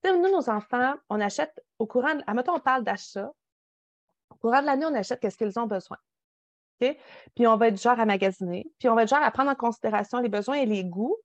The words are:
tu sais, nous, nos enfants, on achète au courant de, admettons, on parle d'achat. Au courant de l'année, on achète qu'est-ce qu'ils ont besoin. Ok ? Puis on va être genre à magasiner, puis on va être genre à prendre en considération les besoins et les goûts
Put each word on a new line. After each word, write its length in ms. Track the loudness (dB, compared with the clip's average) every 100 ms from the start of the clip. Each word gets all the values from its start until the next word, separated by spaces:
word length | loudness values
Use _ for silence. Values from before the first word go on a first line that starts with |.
tu 80 | 2
sais, 60 | 2
nous, 140 | 4
nos 200 | 2 0
enfants, 440 | -2 -2 0 0 -2 _
on 120 | -2
achète 320 | -2 -2 -6 -6 _ _
au 80 | -2
courant 280 | 0 0
de, 80 | -2 -2
admettons, 280 | -2 0
on 60 | 0
parle 240 | 0 0
d'achat. 460 | -2 -6 -8 -10 -10 -14 _ _ _ _ _ _ _ _ _
Au 40 | -4
courant 240 | 2 2
de 60 | 2
l'année, 200 | 0 0
on 80 |
achète 260 | -2 -4 -4
qu'est-ce 160 | -4 -2
qu'ils 200 | -4 -2
ont 80 | -4
besoin. 320 | -4 -8 -20 _ _ _ _ _ _ _ _
Ok ? 160 | -2 -2 -14 -20 -20 2
Puis 100 | 4
on 100 | 6
va 120 | 4
être 120 | 2
genre 180 | 0 2
à 60 |
magasiner, 680 | 2 2 0 -2 -6 -8 -10 _
puis 100 | 2
on 60 |
va 100 | 4
être 40 | 4
genre 140 | 4
à 80 | 2
prendre 200 | 2 -2
en 60 | 0
considération 600 | -2 -2 -2 -2 -2 -4
les 100 | -2
besoins 280 | -4 -4 -2
et 100 | 0
les 180 | -2
goûts 320 | -4 -4 -4 -4